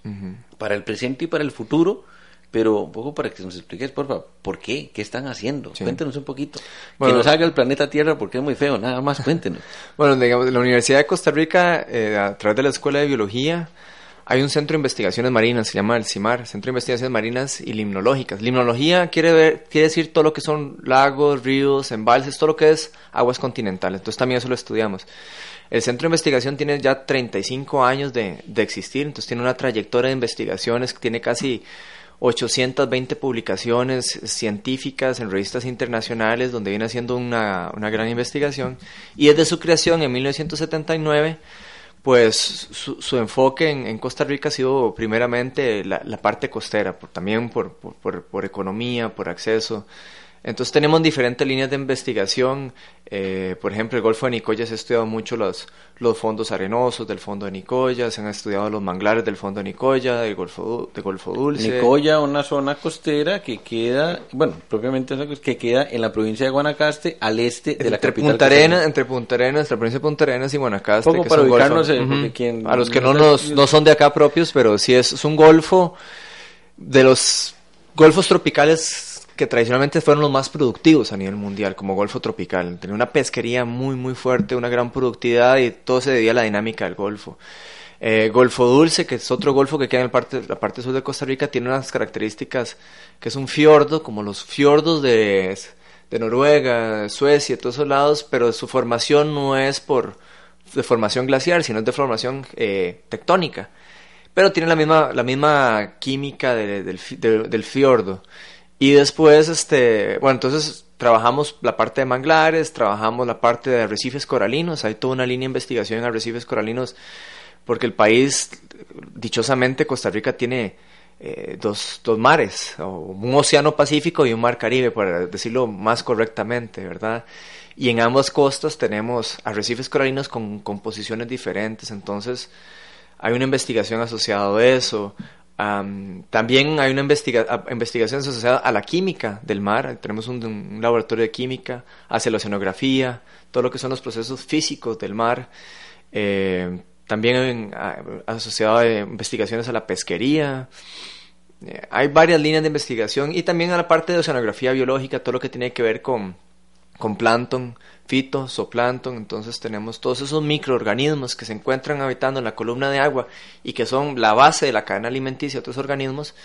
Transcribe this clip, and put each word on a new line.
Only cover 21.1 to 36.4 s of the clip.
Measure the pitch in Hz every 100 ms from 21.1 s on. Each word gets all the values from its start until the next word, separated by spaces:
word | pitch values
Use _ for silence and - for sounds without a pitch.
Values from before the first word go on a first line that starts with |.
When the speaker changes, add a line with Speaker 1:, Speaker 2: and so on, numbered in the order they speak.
| 139 147 139
Speaker 1:
ríos, | 127 135 139 139 131
embalses, | 113 110 127 135 -
todo | 156
lo | 156
que | 156
es | 156 - - -
aguas | - 123 123
continentales. | 131 127 104 92 92 95
Entonces | 110 -
también | 127 127
eso | 120
lo |
estudiamos. | 123 - 110 107 95 - - - - - - -
El | 120
centro | 123 123 165
de |
investigación | 165 156 127 131 143
tiene | 147 143
ya | 135 135 -
treinta | 135 117 98
y |
cinco | 98 131 139 139
años | 123 135 143
de, | 120 101 76 -
de | 110
existir, | 107 - - 135 147
entonces | 110 -
tiene | 120
una | 123 127
trayectoria | 127 110 - 123 127
de |
investigaciones, | 131 117 - 107 95 120 117 127
tiene | - 120 117
casi | 131 120 139 113 - - - - - _
ochocientas | 123 - 117 - 127 131 131
veinte | 127 127
publicaciones | 147 135 113 110 98 120 117 127 127 123 -
científicas | 110 - 110 104 127 131 139 - 131 123
en | 110
revistas | 95 101 127 120
internacionales | 120 120 113 113 113 110 117